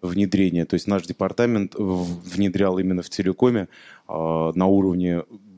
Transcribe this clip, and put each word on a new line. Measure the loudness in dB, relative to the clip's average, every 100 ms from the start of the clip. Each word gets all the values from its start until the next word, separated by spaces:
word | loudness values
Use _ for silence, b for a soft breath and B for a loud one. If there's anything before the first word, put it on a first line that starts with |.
внедрения. | -4 0 2 2 2 2
То | 0
есть | -2 0
наш | -2
департамент | -2 -4 -4 0 0 0 -2
в-, | -4 -2 -2 -4 -8
внедрял | -6 -2 0 2 0 0
именно | 0 -2
в | -4
телекоме, | -4 -2 2 2 2 -4 B B B -10
а, | -4 -2 0 0
на | 2 4
уровне | 4 4 2 0 -2 -6 -16 -20